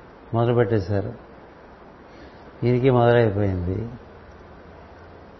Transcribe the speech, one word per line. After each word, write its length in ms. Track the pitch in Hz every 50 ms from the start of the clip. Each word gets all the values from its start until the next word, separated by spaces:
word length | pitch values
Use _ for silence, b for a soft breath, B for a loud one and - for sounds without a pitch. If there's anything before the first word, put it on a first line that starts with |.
| - - - - - - -
మొదలుపెట్టేశారు. 800 | 117 117 120 120 120 120 104 113 107 87 92 101 98 98 113 117 - - - - - - - - - - - - - - - - - - - B B B B B B B B - - 120
ఈయనకి 260 | 120 123 120 123 135
మొదలైపోయింది. 1000 | 123 123 117 120 120 120 117 107 98 101 104 98 95 90 87 90 95 107 113 117 123 - - - - - - - - - - - - - - - - - - - - - - - - - - - -